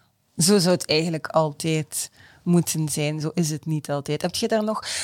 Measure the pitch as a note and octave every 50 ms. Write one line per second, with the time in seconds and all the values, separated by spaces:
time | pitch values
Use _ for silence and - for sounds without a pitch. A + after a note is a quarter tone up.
0 | _ _ _ _ _ _ - - D#3+ F3+ G#3 G3+ E3 F#3 F3+ E3+ - - - D#3+
1 | D#3+ F3+ D#3+ D#3 - - - D#3+ D#3+ D3+ C#3+ - - D#3+ D#3+ D#3 D3+ - - -
2 | - - _ - - - - _ - F3 F3 F3 E3 - - D#3+ D#3 D3+ - D#3
3 | D3 D3 D3+ D#3 D3 D#3 - F3+ E3+ D3+ D#3 D3 - D#3+ D#3 D3+ - - C#3+ C#3+
4 | C#3 - D3+ D3+ - F3 - - A#3 G#3+ A3 A3 G#3+ G#3+ G#3+ G3+ - - - -